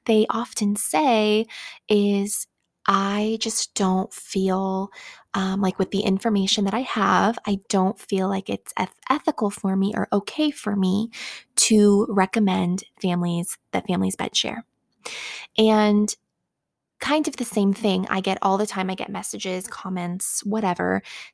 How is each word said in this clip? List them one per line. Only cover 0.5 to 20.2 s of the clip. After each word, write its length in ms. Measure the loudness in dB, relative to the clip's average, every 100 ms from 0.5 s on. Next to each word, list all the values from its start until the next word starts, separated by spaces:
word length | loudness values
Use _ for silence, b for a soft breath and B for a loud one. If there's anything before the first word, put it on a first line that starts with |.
| -2 -2 0
say 680 | 0 0 2 2 2 2 -2 B B B 0
is, 600 | 2 4 2 0 -2 -6 _ _ _ 0
"I 500 | 0 0 0 -2 -2
just 360 | -4 -4 -4 -2
don't 360 | 0 2 -2
feel, 800 | -8 -6 -2 0 0 -2 -2 -4 B B B B -4
um, 260 | -2 0
like, 160 | 0 0
with 140 | -2
the 100 | 0
information 640 | 0 0 0 0 2 0 0
that 80 |
I 80 | -2
have, 560 | -2 0 2 4 2 0 -2
I 140 | -4 0
don't 300 | 2 2 0
feel 280 | -4 -2 0
like 220 | -2 -4
it's 240 | -6 -6 -4
eth-, 240 | -4 -4 -2
ethical 440 | -2 0 0 -2
for 240 | -2 -2 0
me 180 | 0 0
or 120 | -2
okay 380 | -2 -2 -2 -2
for 260 | -2 -4 0
me 360 | 2 0 -2 B B B B 0
to 500 | 4 6 8 6 4
recommend 760 | 2 0 2 2 2 0 -2 -6 _
families, 600 | -2 0 0 -2 -4 -8 _
that 140 | -6 -2
families 300 | 0 0 -2
bed 200 | -4 -2
share." 300 | -4 -6 -12 _ _ _ B B B B B 2
And 520 | 4 6 6 4 2 -2 _ _ _ _ _ _ _ -10
kind 280 | -2 0 0
of 80 | -4
the 80 |
same 300 | -4 0 2
thing 340 | 2 0 0 0
I 120 | -2
get 160 | -2 0
all 160 | 2 2
the 80 | 0
time. 240 | -4 -4
I 60 | -6
get 140 | -8
messages, 580 | -8 -10 -8 -6 -6 -8
comments, 720 | -10 -8 -6 -6 -6